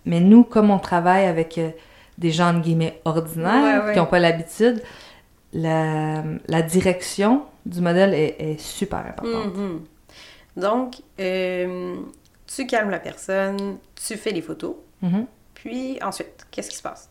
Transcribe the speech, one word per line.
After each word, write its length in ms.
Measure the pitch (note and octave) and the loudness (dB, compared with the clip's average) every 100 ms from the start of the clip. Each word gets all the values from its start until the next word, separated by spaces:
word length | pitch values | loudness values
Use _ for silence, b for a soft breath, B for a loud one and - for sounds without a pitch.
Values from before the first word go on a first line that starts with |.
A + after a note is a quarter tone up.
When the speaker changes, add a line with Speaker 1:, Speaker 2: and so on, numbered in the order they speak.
Speaker 1:
Mais 140 | - E3+ | -2 4
nous, 240 | F#3 A3+ | 10 10
comme 300 | A#3+ A3 G#3 | 10 6 4
on 80 | G3 | 4
travaille 460 | - F3 F3 F#3 F#3+ | 2 0 4 4 4
avec, 320 | E3 E3 - | 0 -2 -4
euh, 120 | D#3+ D#3+ B B B - | -6 -8 B B B -4
des 140 | E3+ | -2
gens, 160 | D#3+ F3 | 2 2
entre 140 | E3+ | 2
guillemets, 380 | D#3+ E3 D#3+ - | 2 0 0 -2
ordinaires, 800 | E3 D#3+ D#3+ E3 E3+ A#3+ C#4+ C#4 | -2 -2 -2 -4 0 2 4 2
Speaker 2:
Ouais, 40 | G#3 | 2
ouais. 60 | |
Speaker 1:
qui 60 | G3+ | 0
ont 60 | D#3+ | 2
pas 120 | F3+ | 4
l'habitude, 640 | E3+ E3 E3 - A#3 A3+ B B B B B _ _ | 4 2 -4 2 2 2 B B B B B _ _
la, 720 | - D#3+ D#3+ D#3 D#3 D#3 D#3 D#3 D#3 - | -6 -2 0 0 -2 -2 -4 -6 -8 -4
la 140 | E3 | -2
direction 800 | D#3+ F3+ F#3 F3+ - - G3+ C4+ C#4+ - - | 0 2 0 -2 -6 -2 2 2 0 -12 -12
du 140 | F3 | -4
modèle 340 | F3 F3 G3 | 0 4 4
est, 200 | D#3 D#3 - | 4 0 -2
est 220 | D#3 D3+ | -8 -8
super 380 | - - G3 - | -10 -8 -6 -6
importante. 540 | - - A#3 A3+ G#3 | -8 -8 -6 -4 -4
Speaker 2:
Mhm. 260 | F#3 G3 D#3+ D#3+ _ _ B B B B - | -6 -6 -8 -12 _ _ B B B B -6
Donc, 400 | G3 A#3+ B3+ - - - | -2 -2 -4 -10 -20 -8
euh, 760 | F#3 F#3 F#3 F3+ F3+ F3+ F3+ F#3 - - _ _ - | -4 -2 -2 -2 -4 -6 -8 -10 -12 -18 _ _ -14
tu 140 | - B3+ | -10 -4
calmes 240 | A#3 G#3 | -2 -2
la 80 | F3+ | -4
personne, 800 | - - - F#3+ G3 G3 G3+ F#3+ - | -8 -14 -4 -2 -2 -4 -6 -10 -16
tu 220 | - - G#3+ | -14 -10 -8
fais 140 | A3+ | -6
les 120 | F#3 | -6
photos. 320 | E3 D#3+ - - - _ | -8 -10 -10 -12 -16 _
Speaker 1:
Mhm. 240 | F3+ F#3+ B3 _ _ | -2 -2 -4 _ _
Speaker 2:
Puis 440 | - - B3 C4 C4+ | -20 -12 -10 -8 -6
ensuite, 440 | G3 - - - - | -8 -8 -12 -16 -16
qu'est-ce 200 | - - | -14 -12
qui 60 | - | -12
se 60 | |
passe ? 260 | - - - | -14 -16 -20